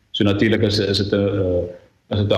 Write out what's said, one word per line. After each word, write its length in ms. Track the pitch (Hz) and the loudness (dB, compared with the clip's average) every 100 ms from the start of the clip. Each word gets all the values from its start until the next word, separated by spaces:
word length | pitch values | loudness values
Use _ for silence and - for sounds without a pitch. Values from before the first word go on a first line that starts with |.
| _ | _
So 140 | - | -2
natuurlik 380 | 104 101 113 107 | 0 2 2 2
is, 160 | 107 104 | 0 0
is 200 | 98 101 | 0 -2
dit 140 | 98 | 0
'n, 40 | 101 | 0
eh, 460 | 101 98 90 87 87 - _ _ - | 0 0 -2 -2 -4 -12 _ _ -6
as 100 | 107 | -4
dit 120 | |
'n 40 | 104 | 0